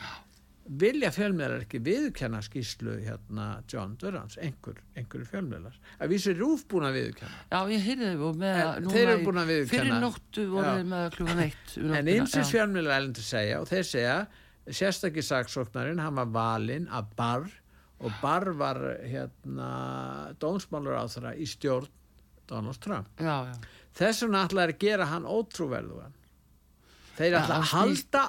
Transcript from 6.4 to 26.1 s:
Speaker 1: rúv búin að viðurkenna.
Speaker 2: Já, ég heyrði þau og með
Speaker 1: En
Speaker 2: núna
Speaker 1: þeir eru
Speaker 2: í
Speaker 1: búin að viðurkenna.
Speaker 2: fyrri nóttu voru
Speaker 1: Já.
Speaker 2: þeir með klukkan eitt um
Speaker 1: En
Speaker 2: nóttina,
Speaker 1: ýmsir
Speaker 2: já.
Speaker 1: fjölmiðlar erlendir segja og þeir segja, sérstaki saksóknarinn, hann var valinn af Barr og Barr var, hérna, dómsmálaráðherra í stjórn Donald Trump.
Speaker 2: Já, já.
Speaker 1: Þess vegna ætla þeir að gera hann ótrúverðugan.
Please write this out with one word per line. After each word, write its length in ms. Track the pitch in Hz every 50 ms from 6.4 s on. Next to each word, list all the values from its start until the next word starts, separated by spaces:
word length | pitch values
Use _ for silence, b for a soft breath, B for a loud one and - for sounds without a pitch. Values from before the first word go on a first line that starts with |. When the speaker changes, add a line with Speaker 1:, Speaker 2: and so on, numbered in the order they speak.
Speaker 1:
rúv 240 | 226 302 320 262 -
búin 180 | - 202 175 147 135
að 60 | 131
viðurkenna. 400 | 131 120 117 113 - - - - - - -
Speaker 2:
Já, 60 | - 185 190 202
ég 140 | 220 214
heyrði 340 | 190 220 262 262 233 196 175
þau 120 | 143 147 165
og 80 | 156
með 400 | 160 190 196 185 175 170 160 143
Speaker 1:
En 60 | - 170
Speaker 2:
núna 80 | 185 202
Speaker 1:
þeir 140 | 226 240 233
eru 120 | 226 196
Speaker 2:
í 40 | 170
Speaker 1:
búin 140 | 196 180 175
að 80 | 165 160
viðurkenna. 180 | 165 151 139 120
Speaker 2:
fyrri 320 | - 247 - 269 233 233
nóttu 460 | 240 240 - - - - - 214 208 190
voru 140 | 185 196 196
Speaker 1:
Já. 100 | - -
Speaker 2:
þeir 100 | 190 175
með 240 | 180 185 175 175 170
klukkan 300 | - - 175 170 170 175 160
eitt 320 | 151 - - - - -
um 80 | - -
Speaker 1:
En 200 | 156 156 147 143
Speaker 2:
nóttina, 120 | 160 190
Speaker 1:
ýmsir 240 | 233 269 262 - 277
Speaker 2:
já. 120 | 247 143 226
Speaker 1:
fjölmiðlar 420 | 226 214 208 196 180 160 147 139
erlendir 260 | 135 139 135 117 120
segja 380 | 107 - 131 110 107 107 - -
og 80 | 165 -
þeir 160 | 180 190 170
segja, 420 | - - 123 120 120 135 180 208 - B B B B B B B
sérstaki 540 | - 131 - 185 196 185 - - 175 147 156
saksóknarinn, 800 | - - 143 127 120 - - 139 127 107 - 127 123 143 170 175
hann 140 | 156 156 143
var 120 | 131 123 117
valinn 560 | 110 113 113 113 113 110 107 113 131 156 175 -
af 160 | - 123 104 107 -
Barr 360 | - 120 120 120 127 160 196 - - _ b b b b b b b
og 120 | - 117 104 -
Barr 300 | - 139 156 185 196 190 170
var, 220 | 143 143 135 127 131 135 131 123 -
hérna, 1300 | - 127 131 135 131 127 - - - 135 95 - - 127 - 131 127 131 - 131 131 131 135 143 147 143 135 -
dómsmálaráðherra 920 | 151 156 190 196 - - - 147 143 135 131 117 113 113 - 120 120 117 117
í 100 | 147 160 123
stjórn 400 | - - - 139 131 127 139 - _ _ _ _ - - - _ _ - -
Donald 340 | - - 113 107 117 139 -
Trump. 280 | - 208 196 113 95 - - -
Speaker 2:
Já, 260 | 160 160 147 135 127
já. 80 | 127 123 120 110 B B B B B B
Speaker 1:
Þess 300 | - 175 220 226 - 240
vegna 180 | 226 202 190 190
ætla 180 | 170 190 190 175
þeir 60 | 160 151
að 40 | -
gera 280 | 202 208 214 190 175
hann 180 | 143 160 170 139
ótrúverðugan. 920 | 131 196 220 226 226 - - 165 135 123 - 110 - - 113 - 135